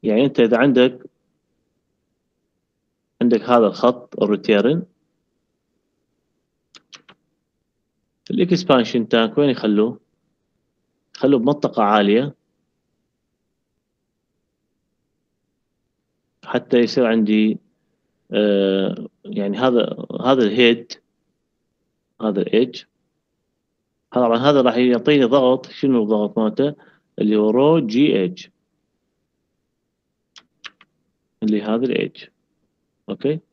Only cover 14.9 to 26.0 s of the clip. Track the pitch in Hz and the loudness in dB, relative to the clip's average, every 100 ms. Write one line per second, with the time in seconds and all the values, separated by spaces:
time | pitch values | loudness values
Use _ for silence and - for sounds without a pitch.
14.9 | _ _ _ _ _ _ _ _ _ _ | _ _ _ _ _ _ _ _ _ _
15.9 | _ _ _ _ _ - 123 - 123 117 | _ _ _ _ _ -8 -8 -2 0 0
16.9 | - 120 113 107 107 107 107 _ _ _ | 0 0 0 0 0 0 -2 _ _ _
17.9 | _ _ _ _ 101 104 101 98 95 95 | _ _ _ _ -2 0 0 0 0 -2
18.9 | - - _ - - 101 104 127 120 - | -6 -14 _ -12 -8 -6 -2 0 0 -2
19.9 | - - - 123 135 110 117 120 117 - | -8 -12 -6 0 2 2 2 2 2 -4
20.9 | - _ _ _ _ _ _ _ _ _ | -20 _ _ _ _ _ _ _ _ _
21.9 | _ _ _ 110 98 - 110 123 123 - | _ _ _ -4 -4 -2 0 -2 -6 -20
22.9 | _ _ _ _ _ _ _ _ _ _ | _ _ _ _ _ _ _ _ _ _
23.9 | _ _ 127 120 117 139 143 123 117 127 | _ _ -2 0 2 2 4 2 2 2
24.9 | 120 120 147 120 139 127 127 - - 139 | 2 2 2 4 4 2 0 -4 -6 0
25.9 | 123 | 0